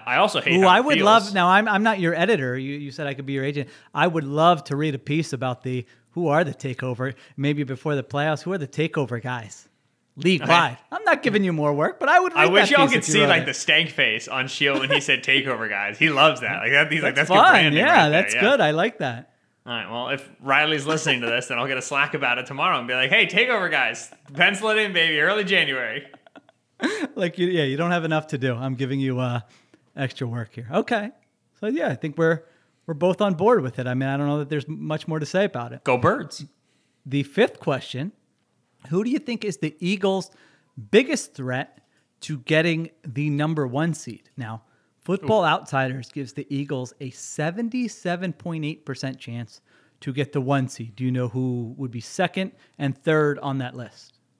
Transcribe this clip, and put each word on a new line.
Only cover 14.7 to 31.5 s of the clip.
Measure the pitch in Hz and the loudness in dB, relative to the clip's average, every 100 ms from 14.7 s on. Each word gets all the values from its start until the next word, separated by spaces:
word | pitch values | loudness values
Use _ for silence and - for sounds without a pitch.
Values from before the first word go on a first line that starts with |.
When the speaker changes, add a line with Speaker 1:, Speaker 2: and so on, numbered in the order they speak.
| 139 | 2
Speaker 1:
when | 131 | 0
he | 143 | 0
said | 139 131 | 2 0
takeover | - 135 135 117 110 | 2 2 2 -4 -4
guys. | 101 101 104 | -4 -6 0
He | 156 | 2
loves | 139 156 131 | 6 4 4
that. | 113 98 | -2 -2
Like, | 113 | 2
that, | 143 156 | 2 2
he's | 156 | 0
like, | 143 131 | -2 0
Speaker 2:
That's | 156 | 4
Speaker 1:
"That's | 190 | 6
good | 339 | 8
Speaker 2:
fun. | |
Speaker 1:
branding | 247 151 151 | 8 6 4
Speaker 2:
Yeah, | 262 | 4
Speaker 1:
right | 320 151 | 6 6
there." | 156 | 4
Speaker 2:
that's | 202 214 | 2 2
Speaker 1:
Yeah. | |
Speaker 2:
good. | 214 269 | 4 4
I | 151 | 4
like | 156 208 - | 2 0 -2
that. | 143 120 156 _ _ _ 123 | -8 -8 -14 _ _ _ -12
Speaker 1:
All | |
right. | 117 95 | -10 -8
Well, | 117 123 | -8 -6
if | 135 - - | -6 -10 -8
Riley's | 135 139 151 156 139 | 2 2 4 0 -2
listening | 160 156 123 | -2 0 0
to | 117 | 0
this, | 117 127 | -2 -2
then | 120 | -4
I'll | 131 | -4
get | 135 | -4
a | |
Slack | - 139 147 | -4 -2 -2
about | 143 135 120 | -2 -2 -2
it | - | -6
tomorrow | 139 175 151 | -4 -2 0
and | 120 | -2
be | |
like, | 127 127 | -2 2
"Hey, | 214 196 | 2 2
takeover | 190 254 226 175 | 2 0 0 0
guys, | 151 120 117 - - - | 0 -2 -4 -14 -20 -8
pencil | 143 180 196 220 | 0 0 2 0
it | 214 | 0
in, | 208 | 0
baby, | 175 165 151 | 0 0 2
early | 160 214 190 | 0 0 0
January." | 185 151 131 117 131 143 | 0 0 -2 -6 -8 -12
Speaker 2:
<laughs> | - _ - _ _ _ - 339 427 311 | -20 _ -20 _ _ _ -6 -6 -4 -8
Like, | - 175 185 | -4 -4 -2
you, | 175 | -2
yeah, | 175 | 0
you | 139 139 | -2 -2
don't | 175 | -2
have | 175 160 | -2 -2
enough | 156 156 | -2 -4
to | 139 | -4
do. | 131 117 | -4 -2
I'm | 131 | -4
giving | 127 131 139 | -4 -4 -2
you, | 135 123 | -2 -2
uh, | 127 120 - _ _ _ _ - | -4 -4 -8 _ _ _ _ -8
extra | 135 - 120 | -8 -6 -8
work | 120 110 - | -8 -10 -12
here. | 117 | -6
Okay. | 170 - 226 208 - _ _ _ | -4 -2 -2 -4 -12 _ _ _